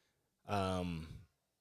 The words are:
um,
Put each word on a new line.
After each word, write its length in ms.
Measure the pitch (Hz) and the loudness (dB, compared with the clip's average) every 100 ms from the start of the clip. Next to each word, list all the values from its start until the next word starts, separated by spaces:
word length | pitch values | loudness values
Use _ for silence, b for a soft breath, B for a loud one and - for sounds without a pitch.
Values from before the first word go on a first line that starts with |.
| _ _ _ _ - | _ _ _ _ -2
um, 580 | 101 95 92 90 82 80 - - _ _ _ | 2 4 2 0 -2 -6 -12 -16 _ _ _